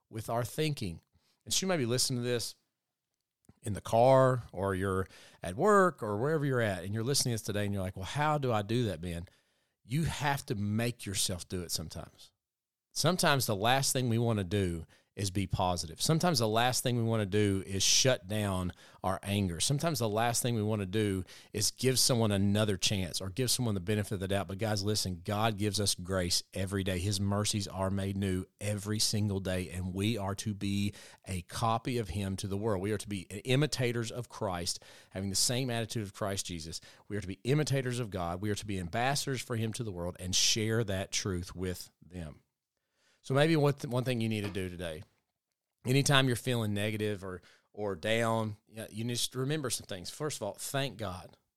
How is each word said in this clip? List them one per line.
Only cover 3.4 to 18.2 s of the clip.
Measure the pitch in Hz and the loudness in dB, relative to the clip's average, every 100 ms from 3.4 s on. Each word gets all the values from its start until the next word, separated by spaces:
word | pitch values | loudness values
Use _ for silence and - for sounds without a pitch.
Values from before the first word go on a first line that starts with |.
| _ _ | _ _
in | 107 | -8
the | 92 | -6
car, | - 113 123 131 131 127 - | 2 6 8 8 6 4 -4
or | 90 98 92 | -4 -2 0
you're | 98 95 95 - - - | 0 0 -2 -8 -20 -12
at | 85 95 | -8 0
work, | 202 202 180 - | 4 6 4 2
or | 110 104 | -4 -2
wherever | 139 160 | 0 0
you're | 143 123 | 0 2
at, | 110 92 | 2 0
and | 90 | -2
you're | 110 | -2
listening | 117 139 127 | 0 0 0
to | 113 | -2
this | - | -2
today, | 101 | -2
and | 101 | -2
you're | 101 | -2
like, | 92 95 | -4 -6
"Well, | |
how | 95 143 151 151 | -6 -2 0 0
do | 127 | 0
I | 107 | 0
do | 101 120 113 | 0 0 -2
that, | 80 | -2
Ben?" | 87 85 90 _ _ _ _ _ - | -6 -6 -8 _ _ _ _ _ -6
You | 143 | -2
have | 147 - 143 139 - | -2 0 0 -2 -2
to | 104 | -4
make | 104 107 120 - 104 | -2 0 -2 -4 -6
yourself | 95 - 95 - | -2 -2 -4 -6
do | 92 | -6
it | 82 | -4
sometimes. | - 76 80 - - - _ _ _ _ _ _ | -6 -6 -10 -14 -16 -20 _ _ _ _ _ _
Sometimes | - 156 180 165 139 - | 0 2 4 4 4 2
the | 98 | 2
last | 110 135 139 | 4 4 4
thing | 131 127 | 2 2
we | 113 | 2
want | 117 107 | 2 2
to | |
do | 90 104 92 85 - _ _ - | 2 2 2 -2 -8 _ _ -6
is | 98 | -4
be | 98 95 | -2 0
positive. | - 92 87 80 80 | 2 2 0 -4 -2
Sometimes | - 160 175 160 | 2 2 2 2
the | 110 | 4
last | 110 123 117 | 4 2 2
thing | 123 120 | 0 0
we | |
want | 113 113 | 2 2
to | 101 | 2
do | 104 104 98 92 | 4 4 2 0
is | 95 | 0
shut | - - 131 127 | 4 6 6 4